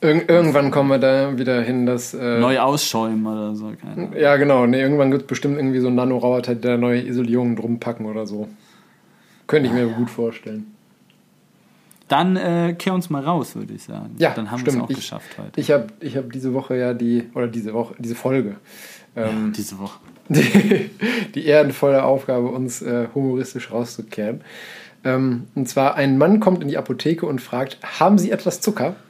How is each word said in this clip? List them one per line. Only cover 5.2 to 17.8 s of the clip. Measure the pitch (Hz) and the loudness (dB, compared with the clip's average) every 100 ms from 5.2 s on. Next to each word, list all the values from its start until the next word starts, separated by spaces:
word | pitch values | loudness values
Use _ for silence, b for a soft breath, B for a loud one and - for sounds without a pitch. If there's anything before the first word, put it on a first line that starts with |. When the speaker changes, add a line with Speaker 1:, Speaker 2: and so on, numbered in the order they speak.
| - | -2
Speaker 1:
bestimmt | 127 147 143 | -4 -2 -2
irgendwie | 135 127 | 0 0
so | 123 | 2
einen | 123 | 2
Nanoraumteil, | 127 123 123 123 123 117 | 2 2 2 0 0 -2
der | 123 120 | 0 0
neue | 120 120 120 | 2 0 -2
Isolierungen | 123 120 120 120 113 | -2 0 0 0 -2
drum | 113 117 | -4 -4
packen | - 117 110 | -4 -6 -8
oder | 107 107 | -8 -8
so. | 104 104 - b b b b b b b b _ | -8 -10 -14 b b b b b b b b _
Könnte | 151 127 | 2 2
ich | |
mir | 120 120 | 2 0
Speaker 2:
Ja. | 113 | 0
Speaker 1:
gut | 120 | -4
vorstellen. | - 117 113 - 107 107 - _ _ _ _ _ _ _ _ b b b b _ | -2 -6 -6 -12 -12 -12 -18 _ _ _ _ _ _ _ _ b b b b _
Speaker 2:
Dann, | 139 175 185 | 2 2 2
äh, | 185 170 170 175 | 0 0 0 -2
kehr | - | -2
uns | 185 175 | -2 -2
mal | 147 | -4
raus, | 139 175 120 110 | -2 -2 -2 -8
würde | 104 | -12
ich | 107 | -14
sagen. | - 107 107 113 | -14 -14 -12 0
Speaker 1:
Ja, | 160 | 0
Speaker 2:
Dann | - 107 | 0 -6
haben | 120 | -4
Speaker 1:
stimmt. | 127 131 | -2 -2
Speaker 2:
wir's | 117 | -2
auch | |
Speaker 1:
Ich, | 131 | -6
Speaker 2:
geschafft | - - - - | -8 -12 -14 -16
heute. | 104 - | -10 -6
Speaker 1:
ich | 147 | 2
hab, | 143 110 - | 2 2 -10
ich | 156 127 | -8 -6
hab | 123 | -6
diese | 131 131 | -6 -4
Woche | 127 131 127 | -4 -2 -2
ja | 123 | 0
die, | 120 117 120 117 | 0 2 0 0
oder | - 120 | -4 -4
diese | 113 107 | -4 -6
Woche, | 110 | -4